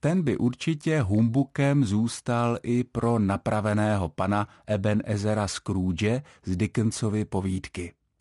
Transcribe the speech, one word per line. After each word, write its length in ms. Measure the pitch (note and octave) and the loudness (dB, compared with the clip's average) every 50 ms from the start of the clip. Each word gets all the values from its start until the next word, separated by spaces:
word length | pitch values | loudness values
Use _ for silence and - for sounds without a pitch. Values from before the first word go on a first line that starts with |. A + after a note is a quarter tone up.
ten 220 | - C#3+ E3+ F#3+ F3 | 0 0 0 2 2
by 140 | C#3 G#2 | 0 0
určitě 640 | - - A#2+ B2+ - - - E3 D3+ - D#3+ D#3 D#3 | 2 0 -2 -2 -2 -4 -4 -4 -2 -2 -2 0 0
humbukem 840 | B2+ F#2+ G#2 G#2+ A2+ A#2 A2+ C3+ C#3 - _ - C#3+ C#3 C#3+ C#3+ C#3 | 0 2 2 2 2 2 2 0 -2 -2 _ 0 2 2 4 4 2
zůstal 720 | G2+ G2 G#2 A2+ A#2 - - - - A#2+ A#2+ A#2+ A#2+ A#2+ - _ | 2 2 0 0 0 -2 -6 -4 -2 0 0 2 0 0 -2 _
i 220 | - A#2+ B2 B2 | 0 0 0 0
pro 340 | A#2+ _ A#2 A2+ A#2 A#2+ A#2 | -2 _ -2 0 2 2 2
napraveného 880 | G#2 F#2+ G2 - _ - A2 G#2+ G2+ G#2+ G#2 G#2+ G#2+ G#2+ G#2+ G2+ F#2 D#2+ | 2 2 2 0 _ 0 0 0 0 2 2 2 2 2 2 0 0 -2
pana 400 | - - F#2 F#2 G#2 G#2 G#2 - - - _ | -2 -2 -2 0 0 0 -2 -4 -8 -20 _
Ebenezera 840 | - G#2 G#2 G2 G#2+ G#2 G#2+ - - G#2+ G#2 G2 G#2+ G#2+ G#2+ G#2 F#2+ | -4 -2 0 0 0 0 0 0 -2 -4 -2 0 0 0 0 -2 -2
Scrooge 760 | - - _ - - F#2+ F#2 F#2 F2+ D#2+ G#2 G#2 A#2 C3 D3 - - - _ | -4 -8 _ -4 -2 0 0 0 0 0 0 0 0 -2 -4 -8 -20 -16 _
z 120 | - F#2 | -6 -2
Dickensovy 680 | F2+ G#2 G#2 - - A2+ A2 - - - A2 G2+ G#2+ G#2+ | -2 -2 -2 0 0 0 0 0 -2 -4 -2 0 -2 -4
povídky. 680 | - - G2 F#2 G2 F#2 F#2 - - _ - F2 E2+ - _ _ _ _ _ | -2 -4 -4 -2 -2 -4 -4 -6 -10 _ -12 -12 -12 -12 _ _ _ _ _